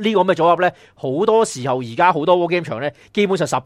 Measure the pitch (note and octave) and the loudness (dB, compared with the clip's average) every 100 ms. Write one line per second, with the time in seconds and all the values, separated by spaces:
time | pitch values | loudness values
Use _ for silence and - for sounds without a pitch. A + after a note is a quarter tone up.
0 | G#3+ G#3+ F#3 E3+ F3 E3+ F3+ - - _ | -2 0 0 2 2 2 0 -4 -18 _
1 | C3+ C3+ A3 A3 A3 C3 B2+ B2+ B2 A2+ | -6 -2 2 2 0 -4 -4 -4 -6 0
2 | F3 D#3+ D#3 F3+ E3+ F3 D#3+ A2+ D3 - | 2 2 2 2 2 -2 -4 -6 -8 -10
3 | _ - G3+ F#3+ D#3+ D#3+ | _ -2 0 0 -2 -4